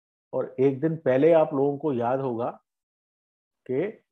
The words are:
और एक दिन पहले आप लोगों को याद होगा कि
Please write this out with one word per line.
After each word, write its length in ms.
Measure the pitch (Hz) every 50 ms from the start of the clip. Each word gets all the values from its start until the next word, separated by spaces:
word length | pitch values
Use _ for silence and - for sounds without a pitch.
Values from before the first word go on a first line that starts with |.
| _ _ _ _ _ -
और 240 | - 131 123 - - -
एक 200 | 131 139 135 127
दिन 160 | 147 160 165
पहले 360 | 156 - 131 127 131 147 165
आप 220 | 170 160 156 - 156
लोगों 240 | 135 139 143 143 139
को 140 | 156 156
याद 280 | 135 117 117 120 131 135
होगा 420 | 135 131 120 113 120 143 202 - _ _ _ _ _ _ _ _ _ _ _ _ _ _ _ _ _ _ _ _ _ -
कि 340 | 127 135 170 208 - - _ _